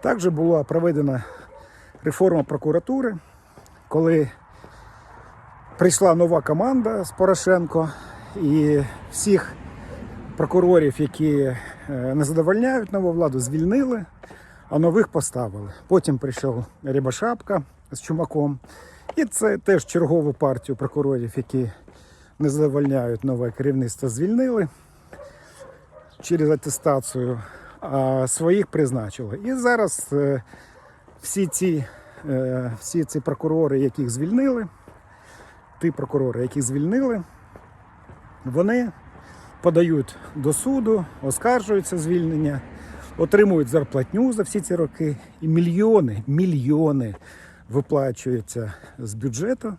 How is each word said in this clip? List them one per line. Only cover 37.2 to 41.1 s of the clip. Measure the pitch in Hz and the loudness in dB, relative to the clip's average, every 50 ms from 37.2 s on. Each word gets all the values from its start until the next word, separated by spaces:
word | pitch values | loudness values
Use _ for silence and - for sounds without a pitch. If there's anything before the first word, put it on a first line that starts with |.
| 165 - - - - - - - - - - - - - - - - - - - - - - - - | -6 -10 -16 -20 -20 -20 -20 -20 -20 -20 -20 -20 -20 -20 -20 -20 -20 -20 -20 -20 -20 -20 -20 -12 -12
вони | 131 123 151 180 202 233 247 247 220 - - - - - - - - - - - - - - | -4 0 0 2 2 2 0 0 -2 -6 -12 -20 -20 -20 -20 -20 -20 -20 -20 -20 -20 -20 0
подають | - 175 160 165 175 170 160 147 127 - - - - - - | 2 4 6 6 4 6 4 0 0 -2 -8 -18 -20 -14 -10
до | 151 135 147 | -2 0 0
суду, | 151 - - 262 269 269 226 220 220 202 170 - | 0 0 0 0 0 0 2 2 2 2 0 -4